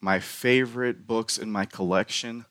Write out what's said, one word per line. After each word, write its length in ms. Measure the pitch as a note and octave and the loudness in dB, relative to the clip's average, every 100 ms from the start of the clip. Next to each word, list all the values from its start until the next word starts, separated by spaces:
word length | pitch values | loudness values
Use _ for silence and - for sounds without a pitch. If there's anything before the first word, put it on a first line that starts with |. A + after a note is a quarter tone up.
my 200 | F#2+ F#2+ | 0 0
favorite 880 | - - B2 C3 B2+ A#2+ B2 A#2 G#2 | 0 -2 4 4 4 -2 -2 -2 -2
books 300 | A2+ A2 - | -2 -2 -4
in 140 | A2 | -2
my 160 | G2+ F#2+ | -2 -2
collection, 800 | - F#2 F#2+ A2 - A#2+ A#2+ A#2 | -2 0 2 0 -4 -6 -10 -16